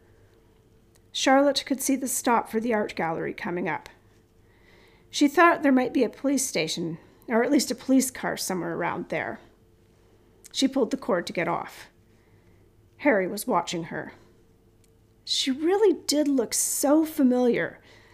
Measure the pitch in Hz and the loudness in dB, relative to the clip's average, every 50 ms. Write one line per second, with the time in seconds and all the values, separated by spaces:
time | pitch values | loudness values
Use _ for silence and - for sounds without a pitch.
0 | _ _ - _ _ _ _ _ _ _ _ _ _ _ _ _ _ _ _ _ | _ _ -20 _ _ _ _ _ _ _ _ _ _ _ _ _ _ _ _ _
1 | _ _ - - - 277 262 269 285 285 269 - - - 269 240 - - 269 262 | _ _ -8 -2 2 4 4 6 4 4 2 0 -2 -4 -4 -4 0 -2 -2 -2
2 | 269 240 - - - 262 240 220 - - - 226 220 247 226 214 208 - - - | -2 -4 -4 -2 0 2 2 0 0 -2 -4 -4 -2 0 -2 -2 -2 -4 -4 -4
3 | 175 165 165 - 160 147 - - - 214 170 180 185 175 151 - - - - _ | -4 -4 -4 -4 -6 -8 -8 -8 -8 -6 -6 -4 -4 -4 -6 -6 -8 -14 -20 _
4 | _ _ _ _ _ _ _ _ _ _ _ _ _ _ _ - - _ _ _ | _ _ _ _ _ _ _ _ _ _ _ _ _ _ _ -20 -20 _ _ _
5 | _ _ - - 294 277 277 359 339 339 - - 311 285 262 254 254 - - 294 | _ _ -2 0 2 2 6 6 6 6 6 4 2 2 4 4 2 0 0 0
6 | 240 214 - - - 269 285 262 - - - 175 156 160 - 170 165 165 165 - | 0 0 -2 -4 -4 -2 0 0 -2 -2 -2 -2 -2 -2 -4 -6 -6 -6 -8 -10
7 | - - _ _ - - 240 226 240 262 - 254 226 - 240 - - - 262 269 | -14 -20 _ _ -8 -2 0 0 2 4 2 2 2 0 -4 -6 0 2 4 4
8 | 254 - - - - 175 160 - - - 190 185 165 170 165 - 170 165 - - | 4 2 -4 -6 -6 -6 -6 -4 -6 -4 -4 -4 -4 -6 -4 -4 -4 -4 -4 -6
9 | 180 - 180 151 107 107 - - - - _ _ _ _ _ _ _ _ _ _ | -6 -6 -6 -6 -6 -6 -8 -12 -16 -20 _ _ _ _ _ _ _ _ _ _
10 | _ _ _ _ _ _ _ _ - - - - 262 262 269 269 233 208 - - | _ _ _ _ _ _ _ _ -20 -12 -4 0 0 0 2 0 0 0 -2 -6
11 | - - 208 175 175 - - 185 165 170 170 - - - - - - - _ _ | -2 -2 -2 -2 -2 -4 -6 -4 -4 -2 -2 -4 -6 -10 -14 -20 -20 -20 _ _
12 | _ _ _ _ _ _ _ _ _ _ _ _ _ _ _ _ _ _ _ - | _ _ _ _ _ _ _ _ _ _ _ _ _ _ _ _ _ _ _ -2
13 | - 294 240 196 185 180 190 208 - - 214 170 - - - 170 165 - - 147 | 0 2 2 2 0 -2 -4 -8 -6 -2 -2 -2 -2 -2 -6 -8 -8 -8 -10 -10
14 | 143 - - - - _ _ _ _ _ _ _ _ _ _ _ _ _ _ _ | -10 -12 -16 -20 -20 _ _ _ _ _ _ _ _ _ _ _ _ _ _ _
15 | _ _ _ _ - - - - - 277 262 277 311 339 381 403 440 381 311 - | _ _ _ _ -6 -4 -2 -2 0 -2 -2 0 2 2 4 4 4 4 4 2
16 | - - 277 294 302 285 277 262 262 262 - - - - - - - 269 294 320 | 0 0 2 2 2 2 2 0 0 0 -2 -2 -2 -2 -2 0 2 4 4 4
17 | 320 311 - - 277 247 247 247 247 240 220 160 165 - - - _ - - - | 4 2 0 2 4 4 4 4 4 2 2 0 -2 -4 -8 -12 _ -20 -20 -20
18 | - - | -20 -20